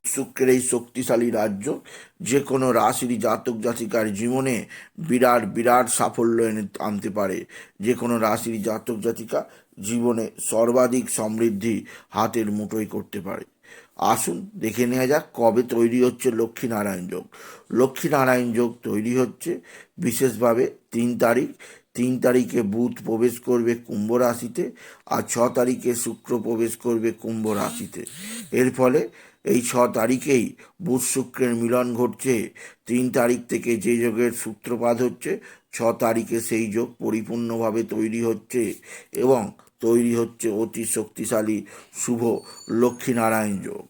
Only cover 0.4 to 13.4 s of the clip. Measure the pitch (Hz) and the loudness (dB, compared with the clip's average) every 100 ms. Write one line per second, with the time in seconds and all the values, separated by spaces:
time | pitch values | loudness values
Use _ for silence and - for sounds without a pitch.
0.4 | 131 127 123 123 120 127 123 117 120 113 | 4 4 4 -2 -2 -8 0 2 2 2
1.4 | 107 98 123 269 - - - _ 104 135 | 0 -2 -4 -6 -8 -20 -20 _ 0 0
2.4 | 135 131 131 113 110 127 123 117 110 110 | 2 0 4 4 2 0 -2 0 0 0
3.4 | - 113 117 117 113 117 107 98 120 131 | -2 -2 -4 -4 -2 0 0 0 0 0
4.4 | 135 113 - - - - - 123 123 120 | 0 -2 -6 -16 -18 -12 0 4 6 4
5.4 | 104 104 117 123 120 - 110 - 117 113 | 2 0 4 4 4 0 0 2 2 4
6.4 | 113 107 101 - 107 104 110 98 98 87 | 2 0 -6 -6 -4 -4 -4 -2 -2 -4
7.4 | 92 - - _ 101 120 120 117 110 110 | -8 -18 -20 _ -2 0 0 0 2 0
8.4 | 117 113 107 110 - 113 113 113 117 147 | -2 -4 -2 -4 -4 -4 -2 -4 -4 -4
9.4 | - - _ - 101 120 120 113 107 - | -6 -18 _ -12 -4 0 2 0 -4 -6
10.4 | - 110 117 123 127 123 107 - 110 110 | -2 2 4 4 4 2 -2 -4 -4 2
11.4 | 113 98 117 104 - - _ 104 110 117 | 0 2 -2 -2 -6 -20 _ -2 0 0
12.4 | 104 104 107 110 104 95 101 104 92 - | -2 -2 -4 -4 -4 -6 -8 -10 -8 -10